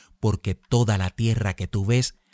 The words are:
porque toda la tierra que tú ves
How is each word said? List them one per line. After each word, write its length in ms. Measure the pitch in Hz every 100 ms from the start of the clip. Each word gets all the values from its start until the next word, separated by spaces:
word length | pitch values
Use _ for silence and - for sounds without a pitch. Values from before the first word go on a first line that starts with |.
| - _
porque 360 | 107 95 101 90
toda 420 | _ 120 110 101
la 120 | 92
tierra 460 | - 113 110 107 -
que 140 | 90
tú 160 | 101 98
ves 300 | 123 127 - _